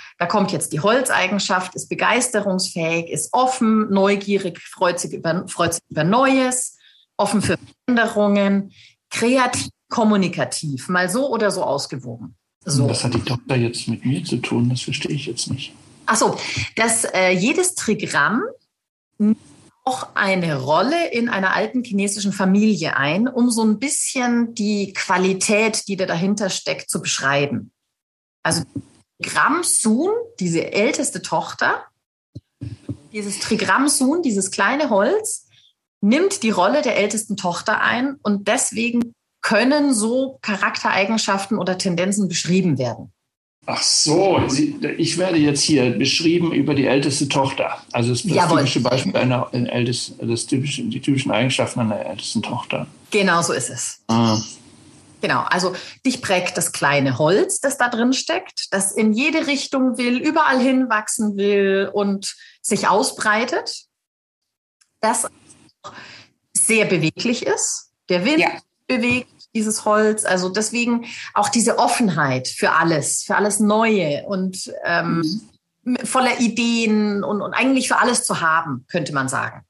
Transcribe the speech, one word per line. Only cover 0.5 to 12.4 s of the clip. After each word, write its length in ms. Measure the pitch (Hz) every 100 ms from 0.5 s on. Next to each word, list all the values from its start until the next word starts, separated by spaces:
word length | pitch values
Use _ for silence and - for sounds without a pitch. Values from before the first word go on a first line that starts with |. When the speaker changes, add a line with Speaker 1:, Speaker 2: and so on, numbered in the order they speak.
Speaker 1:
jetzt 220 | 151 -
die 80 | 147
Holzeigenschaft, 920 | 202 254 262 - 185 202 - 180 180 -
ist 120 | -
begeisterungsfähig, 1200 | 180 180 233 247 214 202 185 - 175 165 170 165
ist 200 | 151 -
offen, 580 | 240 254 254 220 220 214
neugierig, 680 | 196 196 202 202 196 190 -
freut 400 | - - 180 175
sich 140 | 160
über, 320 | - 165 170 -
freut 280 | - 233 -
sich 80 | -
über 160 | 160
Neues, 720 | 165 233 269 262 254 254 - - _ _ _ -
offen 260 | 202 214
für 160 | 165 - - _ -
Veränderungen, 880 | 240 220 208 208 202 196 202 196 - - _ -
kreativ, 600 | - 233 262 247 - - - -
kommunikativ, 1000 | - 214 208 180 - 123 - 151 131 -
mal 220 | 180 180
so 200 | 220 277
oder 220 | 226 208
so 120 | 180
ausgewogen. 760 | 139 139 - 139 123 120 - -